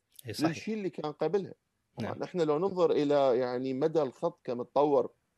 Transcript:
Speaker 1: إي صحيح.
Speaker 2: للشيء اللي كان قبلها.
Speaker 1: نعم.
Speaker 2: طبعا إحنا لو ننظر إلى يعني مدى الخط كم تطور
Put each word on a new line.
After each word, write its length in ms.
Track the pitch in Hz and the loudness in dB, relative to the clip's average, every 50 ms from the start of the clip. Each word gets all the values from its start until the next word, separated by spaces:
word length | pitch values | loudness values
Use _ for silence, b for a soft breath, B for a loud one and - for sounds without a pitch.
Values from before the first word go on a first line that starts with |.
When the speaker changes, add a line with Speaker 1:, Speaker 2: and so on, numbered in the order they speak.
| _ _ _ - - 120 | _ _ _ -18 -14 -12
Speaker 1:
إي 60 | 107 | -4
صحيح. 160 | - 143 165 | -2 -2 -2
Speaker 2:
للشيء 240 | 156 - - 214 220 | -2 -4 -6 -6 -6
اللي 160 | 220 196 180 | -6 -6 -6
كان 220 | - - 156 151 | -8 -6 -8 -8
قبلها. 420 | 147 - 156 156 180 202 185 - - - _ _ _ _ _ _ _ - | -6 -4 -2 -2 0 -2 -2 -4 -10 -18 _ _ _ _ _ _ _ -8
Speaker 1:
نعم. 140 | 113 - - | -8 -8 -6
Speaker 2:
طبعا 100 | - 139 | -8 -8
إحنا 200 | - - 180 160 | -6 -2 0 0
لو 160 | 151 147 151 | 2 2 2
ننظر 320 | 185 196 185 180 170 156 | 0 0 2 2 2 4
إلى 480 | - 135 147 143 143 143 139 135 117 123 | 4 2 2 4 4 4 4 4 4 2
يعني 340 | 127 123 123 123 131 131 131 | 0 0 -2 -4 -4 -4 -2
مدى 280 | 131 147 165 156 165 | -2 -2 0 2 0
الخط 380 | 147 127 - - 170 170 165 _ _ | 0 0 -2 -4 -6 -6 -6 _ _
كم 200 | - 123 120 120 | -8 -6 -6 -8
تطور 460 | - - - 147 151 143 127 120 - - _ _ _ _ | -2 0 2 4 4 4 2 2 0 -4 _ _ _ _